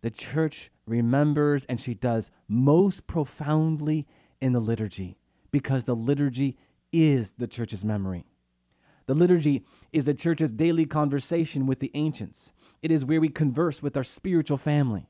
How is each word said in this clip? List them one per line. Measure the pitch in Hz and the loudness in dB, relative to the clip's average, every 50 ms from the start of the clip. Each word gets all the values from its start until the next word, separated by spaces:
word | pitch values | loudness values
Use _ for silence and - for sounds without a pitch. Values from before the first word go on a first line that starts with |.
The | - 117 | -6 -8
church | 113 - - - 120 151 160 156 - - - - _ _ _ - | -8 -8 -16 -6 -2 -2 -2 -2 -2 -8 -20 -20 _ _ _ -4
remembers, | 113 117 117 117 123 139 147 151 147 147 147 147 147 143 135 _ | 0 0 2 2 4 4 4 2 2 2 2 2 2 0 -2 _
and | 135 127 | -6 -6
she | - - 120 | -4 -8 -8
does | 98 - 127 117 113 104 - _ _ _ _ | -4 -2 -2 0 -2 -2 -6 _ _ _ _
most | 101 117 131 143 147 165 196 202 185 - - | 0 2 4 4 6 6 4 4 0 -4 -10
profoundly | _ - 165 151 131 - - 147 143 151 156 156 160 160 151 147 151 156 156 143 _ _ _ _ _ _ _ | _ -4 -4 -4 -4 -6 -10 -4 -2 0 0 0 0 -2 -2 -2 -2 -2 -2 -4 _ _ _ _ _ _ _
in | - 131 | -2 0
the | 123 123 | 0 0
liturgy, | 113 107 117 101 110 104 - - 98 90 87 _ _ _ _ _ _ _ | 0 0 -2 -2 -2 -6 -6 -10 -12 -12 -12 _ _ _ _ _ _ _
because | - 147 131 - 135 131 120 | -4 -4 -2 0 -2 -2 0
the | - 123 | -2 -4
liturgy | 117 113 120 143 143 147 143 123 123 139 135 123 _ _ _ _ _ _ _ | -2 0 -2 0 0 0 -2 0 -2 -2 -2 -2 _ _ _ _ _ _ _
is | - 165 160 156 143 131 113 98 - - | 2 2 4 4 4 2 0 -2 -6 -8
the | 120 | -8
church's | 113 - - 120 107 - 98 95 | -8 -6 -8 -8 -6 -6 -6 -4
memory. | 107 107 104 98 95 92 87 85 _ _ _ _ _ _ _ _ _ _ _ _ _ _ _ _ | -4 -2 -2 -4 -4 -6 -8 -10 _ _ _ _ _ _ _ _ _ _ _ _ _ _ _ _
The | - 135 | -2 2
liturgy | 151 175 180 180 170 151 151 143 127 - _ _ _ _ _ | 4 6 6 6 4 4 2 0 0 -2 _ _ _ _ _
is | - 156 139 | -4 -2 0
the | 139 147 | 0 -2
church's | 123 - 165 165 - 160 147 | 0 0 -2 0 2 0 -2
daily | 110 107 156 165 170 165 160 | 0 0 0 2 2 2 0
conversation | 147 - 156 147 143 135 143 135 - 170 170 165 156 - 147 135 131 | 0 2 0 0 2 0 -2 -4 -2 -2 -2 -2 -2 -2 -2 0 0
with | 131 - | 0 -2
the | - 131 - | -4 -6 -4
ancients. | 143 151 156 151 - 110 92 - - - - _ _ _ _ _ _ | -2 -2 -2 -2 -4 -10 -12 -14 -20 -20 -20 _ _ _ _ _ _
It | - 165 | -2 0
is | 165 156 135 | 0 2 2
where | 127 156 160 | 2 2 2
we | 156 160 | 2 2
converse | 135 - 156 143 123 135 170 170 143 - - | 2 2 0 0 2 2 0 0 -2 -4 -6
with | 143 131 | -4 -4
our | 147 131 | -4 -6
spiritual | - - - _ 190 180 170 151 - 147 135 | -6 -10 -10 _ 0 0 0 2 2 -2 -2
family. | - 151 147 147 143 127 110 98 - _ | 0 0 2 2 2 0 -2 -4 -8 _